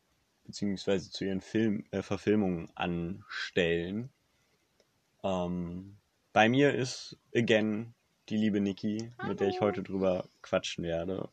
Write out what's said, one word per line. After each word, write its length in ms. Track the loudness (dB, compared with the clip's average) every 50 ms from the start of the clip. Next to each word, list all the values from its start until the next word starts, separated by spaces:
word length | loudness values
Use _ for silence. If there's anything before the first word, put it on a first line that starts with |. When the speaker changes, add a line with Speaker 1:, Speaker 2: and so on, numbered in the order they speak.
| _ _ _ _ _ _ _ _ _
Speaker 1:
beziehungsweise 640 | -16 -8 -4 -2 -2 -2 -2 0 0 0 0 -2 -6
zu 140 | -8 -6 -4
ihren 160 | -4 -4 -4
Film-, 440 | -4 -2 0 2 2 2 0 -2 -4 _
äh, 100 | -4 -4
Verfilmungen 720 | -4 -2 -4 -2 2 2 4 4 4 2 0 -2 -6 -8 -8
anstellen. 1300 | -6 -4 -2 -2 -2 -4 -6 -6 -10 -12 -12 -10 -8 -8 -4 0 0 2 2 2 0 0 -2 -4 -6 -8 -10 -14 _ _ _ _ _ _ _ _ _ _ _ _ _ _ _ _ _ _ _ _ _ -4
Ähm, 720 | -2 -2 -2 -2 -2 -4 -4 -6 -6 -8 -10 -12 -14 -18 -20 _ _ _ _ _ _ 6
bei 160 | 6 6 6
mir 240 | 6 6 6 4 4
ist 440 | 2 -2 -4 -6 -10 -14 -16 -18 -20 _ _ 0
again 580 | 2 4 6 4 4 4 2 -2 -4 -6 -10 -14 _ _ _ _ _ _ -4
die 80 | -2
liebe 220 | 0 2 2 2 2
Niki, 520 | 2 0 -2 -2 -4 -4 -4 -4 -6 -10 -10 -8 -6
mit 120 | -4 -2 0
der 100 | 0 0
ich 60 | 2 2
Speaker 2:
Hallo. 80 | 2
Speaker 1:
heute 160 | 2 2 0 -4
drüber 440 | -4 -2 0 2 2 2 0 -2 -8 _ _
quatschen 420 | -4 -2 -2 -2 -2 -4 -6 -6 -4
werde. 460 | -2 -2 -2 -2 -4 -4 -6 -6 -8